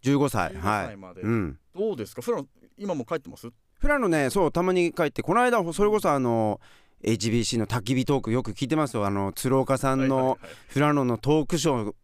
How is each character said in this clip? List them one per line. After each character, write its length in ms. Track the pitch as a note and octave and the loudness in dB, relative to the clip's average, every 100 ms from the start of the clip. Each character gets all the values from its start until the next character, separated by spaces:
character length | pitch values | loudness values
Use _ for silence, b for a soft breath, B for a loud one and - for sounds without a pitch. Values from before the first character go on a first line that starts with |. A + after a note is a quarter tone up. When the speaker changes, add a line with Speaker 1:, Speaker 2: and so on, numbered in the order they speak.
Speaker 1:
十 180 | C3 C#3 | 2 2
五 100 | C#3+ | 2
歳。 240 | A2+ E2+ | 0 -2
Speaker 2:
十 60 | D2+ | -2
五 40 | |
歳 340 | F2+ G#2+ F#2 G2+ | -2 -2 -2 -10
ま 180 | F#2 | -18
で。 80 | F2+ | -10
Speaker 1:
は 60 | F#2 | -2
い。 20 | |
う 40 | |
ん。 240 | A2+ F2 C2+ _ | -2 -2 -6 _
Speaker 2:
ど 200 | E3+ A3 | -6 -4
う 20 | E3 | -4
で 80 | |
す 100 | G2+ | -8
か？ 60 | - | -10
富 140 | B2 A#3 | -6 -6
良 60 | |
野、 60 | C#3+ _ - _ | -6 _ -20 _
今 180 | G3+ | -6
も 120 | E3 - | -6 -4
帰 80 | |
っ 60 | E3 | -8
て 100 | - | -8
ま 60 | D3+ | -18
す？ 120 | A#2 _ _ _ | -18 _ _ _
Speaker 1:
富 100 | C#4 | 2
良 80 | D4 | 2
野 100 | A3+ | 2
ね、 220 | D#3+ C3+ | 2 2
そ 160 | G3 E3 | 2 2
う、 60 | |
た 100 | E3 | 2
ま 100 | F3+ | 2
に 200 | F#3 F3 | 2 2
帰 120 | - | 0
っ 60 | D#3 | -2
て、 120 | - | -2
こ 120 | A#2 | 0
の 80 | G3+ | 2
間、 300 | B3 A#3 E3+ | 4 2 0
そ 100 | E3 | 0
れ 80 | G#3 | 2
こ 80 | G#3+ | 2
そ、 120 | F#3+ | 2
あ 80 | C#3+ | 2
の、 420 | B2 A2+ G#2+ G2+ b b b b | 2 2 0 -2 b b b b
エ 100 | - | -2
イ 60 | A2+ | 0
チ 120 | A2+ | 2
ビ 100 | A#2 | 0
ー 40 | |
シ 120 | A2 A#2+ | 0 -2
ー 20 | |
の 80 | G#2 | -2
焚 160 | A#2 | -4
き 120 | G#2+ | 0
火 100 | C3 | 0
ト 140 | C3 C#3 | 2 0
ー 40 | |
ク 80 | A2+ | 0
よ 120 | A#2 | -2
く 100 | B2 | -2
聞 140 | F#2+ C3 | -6 -2
い 20 | |
て 80 | D#3 | 0
ま 100 | D3 | 0
す 100 | A#2 | 0
よ。 100 | G2+ | -2
あ 40 | |
の、 220 | G2+ G2 | 0 -4
鶴 260 | - C3 C3+ | -4 0 0
岡 200 | C3 C3+ | 2 0
さ 160 | C#3 | 0
ん 140 | C3+ C3+ | 0 2
の 80 | C3+ | 2
Speaker 2:
は 60 | |
い 20 | |
は 20 | C3 | 0
い 20 | |
は 80 | B2+ | -2
い。 20 | B B B | B B B
Speaker 1:
富 140 | C3+ D3 | 0 2
良 60 | |
野 120 | D3 | 2
の 140 | B2+ A#2 | 0 -2
ト 240 | C3 D#3 | 2 0
ー 40 | D3+ | 2
ク 120 | E3+ | 0
シ 100 | D#3 | 0
ョ 200 | C3 G#2 | 0 -2
ー 60 | - | -8